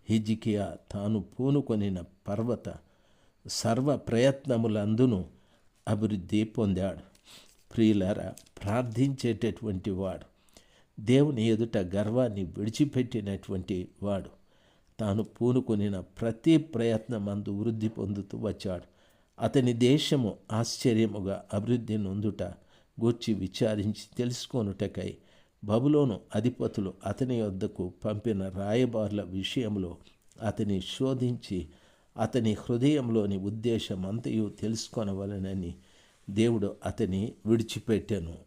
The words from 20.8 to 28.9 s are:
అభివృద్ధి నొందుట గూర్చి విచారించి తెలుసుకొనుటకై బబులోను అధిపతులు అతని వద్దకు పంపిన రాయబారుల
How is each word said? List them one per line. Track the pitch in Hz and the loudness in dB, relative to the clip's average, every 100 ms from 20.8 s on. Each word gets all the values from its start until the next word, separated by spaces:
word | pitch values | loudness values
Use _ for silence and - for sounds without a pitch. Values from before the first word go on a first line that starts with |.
| 131 110 110 104 95 95 - | 4 4 4 0 -4 -4 -4
అభివృద్ధి | 101 113 123 107 107 | -4 0 0 0 -2
నొందుట | 95 98 107 92 90 - _ _ _ - | -2 0 -2 -2 -8 -8 _ _ _ 0
గూర్చి | 113 117 - | 0 2 0
విచారించి | 101 95 - 110 107 101 104 - - | 0 -2 0 0 2 -2 -4 -10 -4
తెలుసుకొనుటకై | 123 123 - 127 104 98 98 - 95 - _ _ _ _ | -4 -4 -4 -2 -2 -2 -4 -4 -8 -10 _ _ _ _
బబులోను | 104 110 139 151 139 101 - | 0 2 6 4 4 0 -2
అధిపతులు | 113 120 - 120 - 95 - 98 | 0 0 0 -2 -2 -4 -4 -6
అతని | 101 127 120 | -2 -2 0
వద్దకు | 104 92 104 - 90 - | -2 -2 -6 -4 -6 -4
పంపిన | 107 104 117 98 95 | -4 -2 -2 -2 -2
రాయబారుల | 95 101 113 127 | -4 0 2 2